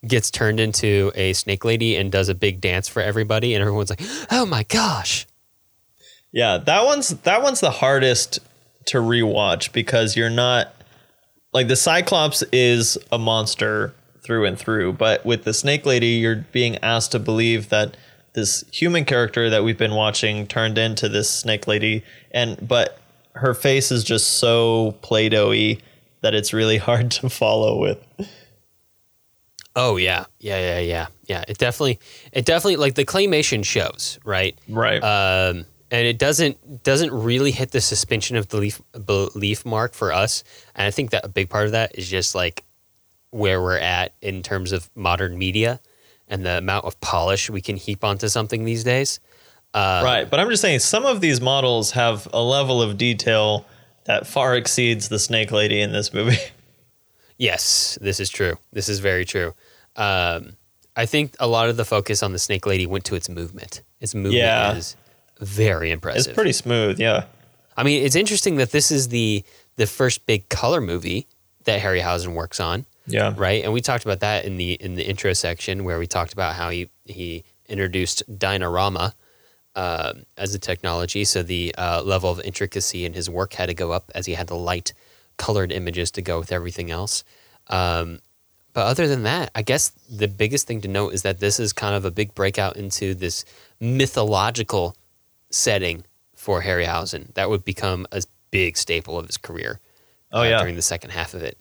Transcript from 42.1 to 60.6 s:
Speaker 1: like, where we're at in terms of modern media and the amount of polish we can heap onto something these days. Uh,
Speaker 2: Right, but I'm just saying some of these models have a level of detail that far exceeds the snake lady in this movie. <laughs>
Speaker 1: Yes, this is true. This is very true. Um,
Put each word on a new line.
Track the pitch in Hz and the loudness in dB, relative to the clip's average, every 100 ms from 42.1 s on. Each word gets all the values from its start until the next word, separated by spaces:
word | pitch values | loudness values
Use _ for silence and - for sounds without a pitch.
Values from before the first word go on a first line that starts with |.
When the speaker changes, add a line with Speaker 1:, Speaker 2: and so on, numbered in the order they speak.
| 95 90 95 | -2 -2 -2
Speaker 1:
like, | 87 - _ _ _ _ _ _ _ | -2 -4 _ _ _ _ _ _ _
where | 113 101 92 | -2 0 2
we're | 90 92 | 2 0
at | 87 90 92 _ | 0 0 -2 _
in | 104 95 | -8 -6
terms | 87 98 90 | -4 -4 -2
of | 95 - - | -4 -6 -6
modern | 92 87 92 87 | -2 0 -2 -2
media | 95 101 117 127 _ _ _ _ _ | -2 2 0 -2 _ _ _ _ _
and | 101 90 | -6 -2
the | 87 | -2
amount | 92 98 - | 0 -2 -4
of | - | -8
polish | - 87 85 98 - | -2 0 2 0 -2
we | 104 | -6
can | 92 98 | -6 -8
heap | - 98 | -6 -2
onto | 107 98 110 | -2 0 0
something | 117 107 113 | -2 -2 -2
these | 113 117 | -2 -2
days. | 113 127 139 - _ _ _ _ _ | 0 0 0 -4 _ _ _ _ _
Uh, | 104 98 92 127 | 0 2 2 4
Speaker 2:
Right, | 120 69 | 2 2
but | 143 | 0
I'm | 208 | 2
just | 220 | 2
saying | 202 143 | 2 2
some | - 220 269 | 2 2 0
of | 226 | 2
these | 170 127 | 2 2
models | 127 139 127 117 107 | 2 2 2 2 0
have | 123 117 107 - | 2 2 0 -2
a | - | -2
level | 120 139 135 127 | 2 2 2 2
of | 113 101 | 0 0
detail | 120 113 - 110 107 104 - - _ _ - | 0 0 2 2 2 0 -4 -20 _ _ -2
that | - - | -2 0
far | - 131 123 | 0 2 2
exceeds | 117 - 120 113 104 | 0 2 2 2 -2
the | 110 | -2
snake | - 113 107 | 0 0 2
lady | 107 107 104 | 2 2 2
in | 104 | 0
this | 107 104 | -2 -2
movie. | - 113 123 | -2 2 0
<laughs> | - - _ _ _ _ _ _ _ _ | -2 -14 _ _ _ _ _ _ _ _
Speaker 1:
Yes, | 120 90 - - - - | 0 0 0 0 -2 -4
this | 98 92 | -4 -2
is | - | -4
true. | - 95 85 _ | -2 -2 -2 _
This | 107 98 | -8 -4
is | 101 | -2
very | 98 90 87 | 0 0 0
true. | 98 87 - _ _ _ - | -4 -4 -8 _ _ _ -4
Um, | 101 95 87 85 85 - | 0 2 0 -2 -8 -20